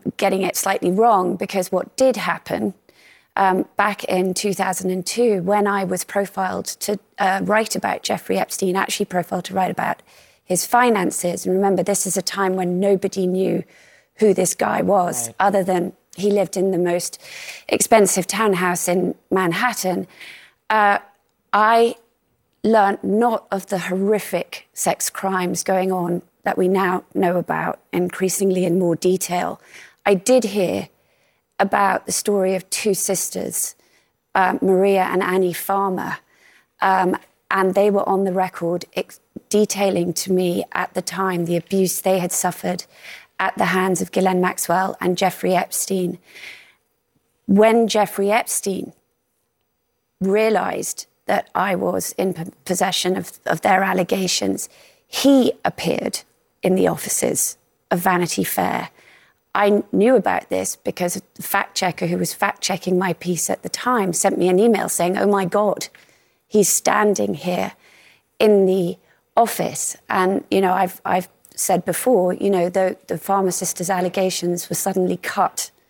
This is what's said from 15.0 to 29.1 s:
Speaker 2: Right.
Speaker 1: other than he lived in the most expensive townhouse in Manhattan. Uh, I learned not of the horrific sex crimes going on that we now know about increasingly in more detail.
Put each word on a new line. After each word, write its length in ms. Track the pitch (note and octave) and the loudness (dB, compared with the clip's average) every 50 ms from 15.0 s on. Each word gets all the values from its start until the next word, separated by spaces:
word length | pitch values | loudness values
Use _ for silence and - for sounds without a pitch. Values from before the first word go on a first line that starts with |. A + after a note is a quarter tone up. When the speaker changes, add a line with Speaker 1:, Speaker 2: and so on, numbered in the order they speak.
| F3+ F3 E3 - - | 2 0 -2 -6 -8
Speaker 2:
Right. 100 | A#2 - - | -8 -2 0
Speaker 1:
other 240 | F#3+ G3+ G3 G3 F3+ | 2 2 2 2 0
than 300 | F#3+ F#3 F3 F3 - - _ _ _ - | 0 0 -2 -2 -4 -8 _ _ _ -10
he 140 | - F#3+ G#3 | -4 0 0
lived 260 | G3+ G3+ F#3 F3 - | 2 2 0 -2 -2
in 140 | F#3 F#3 G3 | -2 0 0
the 80 | F#3+ | 0
most 420 | E3+ F3+ F3 F3 F3+ - - - - - - - - - - - - - | 0 0 0 0 -2 -4 -6 -10 -14 -18 -18 -18 -16 -16 -16 -16 -16 -4
expensive 600 | - - - - - A#3 A3 G3+ F#3 - G3 F3 | -2 0 0 4 4 6 6 6 4 2 0 -2
townhouse 600 | - - G3 A3 G#3 F#3+ F3 F3+ F3+ F3 E3+ - | -2 -2 0 2 2 2 2 0 0 0 -2 -2
in 280 | F3+ F3 F#3 F3+ F3+ - - _ _ | 0 0 0 0 -2 -4 -6 _ _
Manhattan. 720 | G3 G3 F#3 E3+ E3 G3 A3+ B3 G#3 - - F#3 F3 F#3+ F#3 - - - - - - - - - _ _ _ - | 0 0 2 0 0 0 -2 -2 -2 -2 -2 -2 -2 -2 -6 -8 -14 -20 -20 -20 -20 -20 -20 -20 _ _ _ 0
Uh, 300 | A3 G#3+ G#3 G3+ G3+ - - - _ _ _ _ _ _ _ _ | 2 4 4 4 2 0 -2 -10 _ _ _ _ _ _ _ _
I 440 | - G#3 G#3+ A3 A#3 A#3 A#3 A#3 - - _ _ _ _ _ _ _ _ _ _ _ _ - | 2 2 4 4 6 4 4 2 0 -6 _ _ _ _ _ _ _ _ _ _ _ _ 0
learned 400 | G#3+ A3+ G#3+ G3 G3 G3+ - - | 2 4 4 4 4 0 -2 -2
not 440 | G3 G3 A3 A#3+ A#3+ A3+ - - _ | 0 2 2 2 2 0 -2 -4 _
of 160 | G3 G3 F#3 | -6 -6 -4
the 140 | - G3+ F3+ | -4 -6 -6
horrific 880 | E3 F3+ F#3 F#3+ G3 G3+ G#3+ G3 - - - F3 - - - - - _ _ | -4 -4 -2 -2 0 0 0 0 -2 -4 -4 -4 -4 -6 -12 -18 -18 _ _
sex 360 | - - F3+ - - - - | -4 -2 -2 -2 -2 -6 -8
crimes 540 | - - - F#3+ F#3+ F3+ F3+ F3+ F3+ F3 - | -6 -6 -4 -2 -2 -2 -2 -2 -4 -4 -2
going 280 | - F#3+ F#3 F#3 F#3+ | -2 0 0 0 0
on 300 | F#3+ F#3 F3 F3 F3 F3+ - _ _ _ _ | -2 -2 -2 -2 -2 -4 -6 _ _ _ _
that 120 | - - | -4 -2
we 120 | - F#3 | 0 2
now 360 | F3+ G3 F#3+ G3 F3+ F#3 F3+ - _ _ | 2 2 2 2 0 0 -2 -6 _ _
know 220 | G3 G3 F3 F#3 | 0 0 2 2
about 420 | F3+ E3+ - D#3+ D#3+ D#3+ E3 - - _ _ | 0 -2 -2 -4 -2 -2 -4 -6 -8 _ _
increasingly 720 | - F3 F3+ F3 - - F#3+ F#3 - - G3 G3 F#3 F3+ F#3 | -2 -2 -2 -2 -2 -4 -2 -2 0 0 0 0 2 0 0
in 140 | F3 E3+ | 0 0
more 180 | F#3+ F3+ E3+ E3 | 2 2 0 0
detail. 640 | - - F3+ | 2 2 0